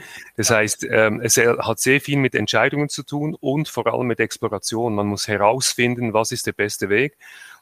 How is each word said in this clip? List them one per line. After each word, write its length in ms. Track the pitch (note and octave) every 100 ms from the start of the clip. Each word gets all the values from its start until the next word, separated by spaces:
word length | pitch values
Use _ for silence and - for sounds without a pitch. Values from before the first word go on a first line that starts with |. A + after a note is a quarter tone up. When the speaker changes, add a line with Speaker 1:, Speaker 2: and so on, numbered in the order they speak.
| - - - -
Speaker 1:
Das 140 | G#2+
Speaker 2:
Ja. 60 | A2
Speaker 1:
heißt, 280 | G#2+ - -
ähm, 300 | A#2 A2 A#2
es 160 | A#2 -
hat 440 | A#2 A#2+ A2+ A2+
sehr 200 | C3 C#3
viel 180 | - C#3
mit 180 | B2+ -
Entscheidungen 540 | G#2 A2 C3 D3 D3
zu 140 | -
tun 320 | - D3 D3+ G3+
und 300 | C#3 C#3+ D#3
vor 200 | - A2+
allem 200 | A#2+ B2
mit 120 | A2+
Exploration. 760 | A2+ - A2+ G2+ - A2+ A#2+ G#2
Man 120 | G#2
muss 200 | G2+ -
herausfinden, 840 | G2+ G#2 B2+ - - A#2+ A#2+ A#2
was 180 | G#2+ A2+
ist 140 | A#2+ -
der 80 |
beste 360 | - G#2 - G2
Weg. 280 | G#2 C#3+ - - - - -